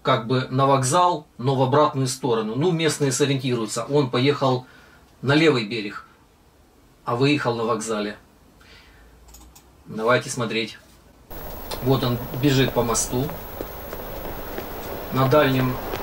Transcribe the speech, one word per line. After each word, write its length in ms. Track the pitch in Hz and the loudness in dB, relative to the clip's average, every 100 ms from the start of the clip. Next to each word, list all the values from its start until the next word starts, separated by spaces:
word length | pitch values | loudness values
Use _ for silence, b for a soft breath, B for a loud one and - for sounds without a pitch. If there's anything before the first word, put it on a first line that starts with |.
как 240 | - 127 123 | 0 0 0
бы 220 | 127 127 | -2 0
на 160 | 131 139 | 0 2
вокзал, 600 | 131 127 175 175 160 - - | 2 2 4 4 2 -6 -6
но 160 | 123 | 0
в 80 | 131 | 2
обратную 460 | 127 143 143 135 127 | 4 4 4 2 -2
сторону. 480 | - 135 113 107 117 | -2 0 0 0 0
Ну, 160 | 175 | 2
местные 400 | 165 160 - 139 | 2 0 0 0
сориентируются. 760 | 127 139 139 131 120 110 - 113 | 2 2 0 0 -2 -2 -4 0
Он 220 | 143 131 | 0 2
поехал 560 | 127 139 143 135 127 - B B B B _ | 2 2 2 2 0 -4 B B B B _
на 120 | 123 | 0
левый 340 | 151 165 127 104 | 4 6 4 0
берег, 360 | 113 101 - - _ _ _ _ _ _ _ _ _ | -6 -8 -10 -16 _ _ _ _ _ _ _ _ _
а 100 | - | -6
выехал 400 | 120 139 147 123 | 2 2 2 0
на 100 | 113 | -2
вокзале. 520 | 113 110 104 107 104 104 - _ _ _ b b b b b b - - - - - _ - | -2 -2 -2 -4 -4 -8 -18 _ _ _ b b b b b b -20 -20 -20 -20 -20 _ -14
Давайте 440 | 110 110 127 131 | -4 2 2 0
смотреть. 480 | 127 113 110 110 - - - - _ - - - - - - | -4 -4 -4 -6 -8 -20 -20 -20 _ -16 -14 -12 -12 -12 -4
Вот 200 | 127 131 | 0 2
он 160 | 127 123 - 127 | 0 -4 -6 -2
бежит 300 | 143 135 127 | 2 4 2
по 100 | 123 | 2
мосту. 420 | 113 110 - 123 147 - - - - - - - - - - - - - - - - - - | 0 0 -2 -2 -4 -6 -12 -12 -12 -12 -12 -12 -12 -10 -10 -10 -10 -10 -10 -10 -10 -10 -6
На 160 | 127 131 | 0 4
дальнем 480 | 151 135 131 127 - - - | 6 4 2 0 -2 -6 -4